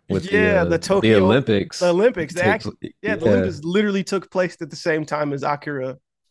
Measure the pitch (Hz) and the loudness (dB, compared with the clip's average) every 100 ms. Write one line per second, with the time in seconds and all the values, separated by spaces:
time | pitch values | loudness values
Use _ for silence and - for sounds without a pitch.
0 | _ 98 175 202 214 190 170 165 165 196 | _ -4 0 0 2 2 2 -2 0 2
1 | 110 147 190 123 131 101 - - 175 175 | 4 6 6 4 2 0 0 -2 0 2
2 | 233 185 156 175 180 214 208 - - - | 2 0 -6 -2 0 0 -4 -10 -14 -8
3 | 208 214 110 98 95 147 156 190 214 196 | -6 0 2 2 0 -4 -2 0 0 -2
4 | 180 196 - 190 185 - 156 156 175 160 | -2 -6 -4 -2 -2 -4 -14 -6 -2 -2
5 | 151 151 147 139 143 143 151 143 131 127 | -2 -4 -4 -2 -4 -4 -6 -8 -8 -10
6 | _ _ _ | _ _ _